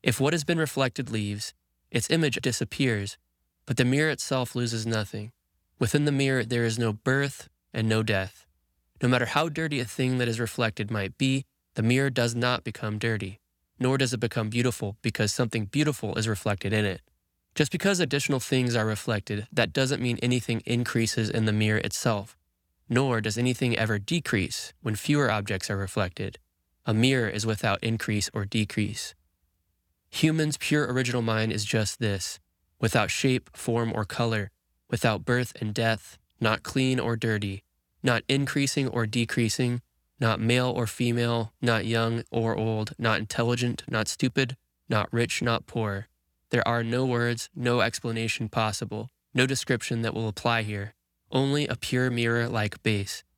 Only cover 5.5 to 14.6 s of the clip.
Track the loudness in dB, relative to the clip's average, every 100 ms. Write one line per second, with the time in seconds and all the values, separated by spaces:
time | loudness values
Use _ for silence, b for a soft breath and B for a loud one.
5.5 | _ _ _ 0 4 4 2 2 2 0
6.5 | 0 0 0 0 0 0 2 0 -6 -20
7.5 | _ _ -2 2 2 2 0 -2 -10 _
8.5 | _ _ _ _ _ 2 2 2 2 0
9.5 | -2 -2 -2 -4 -2 0 2 0 0 -2
10.5 | 0 -2 -2 -4 -2 -4 -2 0 0 -4
11.5 | _ _ 0 2 4 2 2 0 2 0
12.5 | 0 -4 -8 -6 -2 -2 -2 -6 -10 _
13.5 | _ _ _ 0 2 2 0 -2 0 -2
14.5 | 0